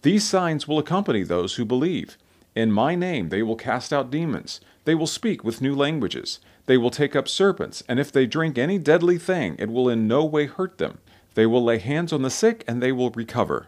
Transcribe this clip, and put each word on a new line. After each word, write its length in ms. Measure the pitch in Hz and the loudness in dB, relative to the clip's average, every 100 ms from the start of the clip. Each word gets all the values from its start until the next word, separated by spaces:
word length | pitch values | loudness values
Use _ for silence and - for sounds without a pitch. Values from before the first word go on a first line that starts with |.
These 200 | 143 208 | 4 2
signs 440 | 208 190 175 156 143 | 2 0 0 -2 -2
will 100 | 151 | -2
accompany 460 | 147 180 202 117 | 0 -2 0 -2
those 320 | 90 87 90 - | 0 -2 -2 -4
who 100 | 110 | -2
believe. 540 | 127 160 156 80 - _ _ _ | 0 0 -2 -8 -16 _ _ _
In 180 | - 113 | -2 2
my 220 | 104 131 | 2 2
name 360 | 175 180 160 82 | 0 -2 -4 -2
they 120 | 92 | -2
will 140 | 113 110 | -2 -4
cast 360 | - 123 - | -4 -4 -2
out 200 | 143 131 | -4 -2
demons. 480 | 139 165 98 - - _ _ - | -4 -4 -6 -8 -18 _ _ -2
They 80 | |
will 140 | 160 151 | 0 0
speak 360 | - 233 165 | -4 -4 -2
with 160 | 110 113 | -4 -4
new 140 | 131 | -4
languages. 680 | 139 139 156 101 - - - _ _ - | 0 0 0 -4 -6 -10 -14 _ _ 4
They 100 | 131 | 4
will 140 | 120 | 4
take 240 | 123 147 147 | 0 0 0
up 120 | 135 | -2
serpents, 540 | - 196 180 - - - | 2 2 2 -6 -10 -4
and 100 | 123 | -2
if 120 | 143 | 2
they 160 | 139 127 | 2 2
drink 320 | 151 160 123 | 2 0 0
any 180 | 139 196 | 0 0
deadly 400 | 143 160 170 180 | 4 4 4 0
thing, 380 | 170 185 107 76 | 0 -2 -2 -4
it 140 | 104 | -4
will 180 | 117 127 | 0 2
in 180 | 117 110 | 2 2
no 160 | 127 | 2
way 220 | 156 151 147 | 2 0 -2
hurt 320 | - 185 _ | -4 -8 _
them. 220 | 78 - _ - _ | -8 -8 _ -20 _
They 120 | - 113 | 2 4
will 180 | 123 | 4
lay 140 | 120 117 | 2 0
hands 340 | 98 147 170 | 0 -4 -2
on 120 | 156 | -2
the 80 | 131 | -2
sick, 320 | - 220 226 - | 2 0 0 -6
and 140 | 120 | -2
they 100 | 127 | -2
will 200 | 131 127 | 0 -2
recover. 560 | 113 113 123 90 69 | -2 -6 -2 -2 -2